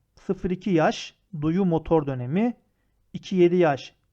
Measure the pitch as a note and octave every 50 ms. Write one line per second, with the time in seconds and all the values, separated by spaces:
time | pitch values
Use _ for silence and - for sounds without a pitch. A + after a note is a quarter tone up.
0 | _ _ _ _ - - F#3 - - F3+ F3+ F3+ - G#3+ F3+ D#3 D#3 G#3 A#3 -
1 | - - _ _ _ _ - D3 C#3+ D#3+ E3+ F#3+ G3+ F3 E3 D#3 D#3 - E3+ D#3+
2 | C#3+ C#3 C3+ B2+ B2 B2 B2+ G3+ A3+ B3 A#3 _ _ _ _ _ _ _ _ _
3 | _ _ - F3+ - - F#3+ F3+ F3 F3 F3 F3+ E3+ D3+ C#3 B2 - - _ _
4 | _ _